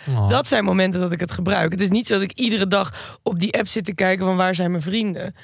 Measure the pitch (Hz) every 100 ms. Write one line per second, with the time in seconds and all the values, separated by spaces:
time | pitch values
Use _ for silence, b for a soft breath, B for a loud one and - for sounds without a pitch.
0 | 143 123 101 247 - 240 196 185 185 180
1 | 180 170 175 - 180 196 165 180 196 214
2 | 233 196 196 - 240 208 190 202 - -
3 | - - - 175 202 - 208 226 196 170
4 | 185 185 185 185 185 180 175 175 156 220
5 | 208 170 185 -